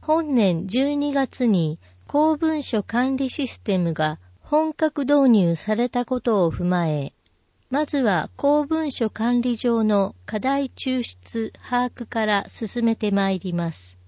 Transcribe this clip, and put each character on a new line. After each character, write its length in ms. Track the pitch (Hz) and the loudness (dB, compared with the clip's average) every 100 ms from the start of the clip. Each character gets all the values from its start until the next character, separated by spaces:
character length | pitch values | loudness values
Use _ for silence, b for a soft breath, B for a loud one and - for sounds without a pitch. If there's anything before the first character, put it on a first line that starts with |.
本 320 | - 320 311 | 2 0 2
年 320 | 262 202 165 185 | 2 2 0 -2
十 280 | 214 277 | 0 0
二 180 | 294 294 | 0 -2
月 340 | 277 262 - 247 | 0 -2 0 2
に 320 | 190 160 160 b b - | 2 0 -4 b b -4
公 300 | 285 311 311 | 2 2 2
文 280 | 320 311 | 0 -2
書 180 | 277 220 | -2 -4
管 340 | 196 226 262 269 | -2 -2 0 -2
理 140 | 262 | -4
シ 160 | - 269 | -4 -6
ス 140 | - | -6
テ 180 | - 190 | -2 0
ム 160 | 170 | 0
が 240 | 156 156 156 b _ | 0 -2 -2 b _
本 320 | - 302 320 | -2 0 0
格 300 | 302 311 - | 0 -2 0
導 280 | 269 285 269 | 2 4 6
入 240 | 226 175 | 6 4
さ 220 | 165 - 214 | 0 -2 -2
れ 120 | 240 | -2
た 160 | 247 | -2
こ 160 | 240 254 | -4 -4
と 240 | 247 214 | 0 2
を 80 | 170 | 2
踏 120 | - | 0
ま 240 | 175 180 165 | -2 0 0
え、 240 | 151 139 _ _ _ _ _ _ | -2 -4 _ _ _ _ _ _
ま 160 | 262 302 | -4 -2
ず 120 | 285 | 0
は 300 | 247 180 - - | 2 0 -2 -2
公 280 | 277 294 | 2 2
文 260 | 294 320 311 | 2 -2 -4
書 200 | - 220 | -2 -4
管 300 | - 226 247 | -2 0 0
理 140 | 240 | 0
上 300 | 233 247 233 | -2 0 0
の 300 | 220 208 196 - - | 2 2 0 -4 -8
課 140 | 214 | -4
題 300 | 254 277 269 | -2 -2 -2
抽 340 | - - 254 | -6 -4 -2
出 480 | 233 - - 226 220 - | -4 -10 -10 -6 -6 -8
把 240 | - 247 247 | -4 -2 -2
握 180 | - 233 | -4 -8
か 200 | 226 214 | -4 0
ら 180 | 208 - | 0 -2
進 360 | - 214 - | -8 -8 -2
め 120 | 226 226 | 0 0
て 160 | 214 | 0
ま 180 | 196 196 | 0 0
い 80 | 190 | -2
り 140 | 190 | -4
ま 200 | 170 170 | -4 -4
す。 240 | 160 - - | -6 -16 -20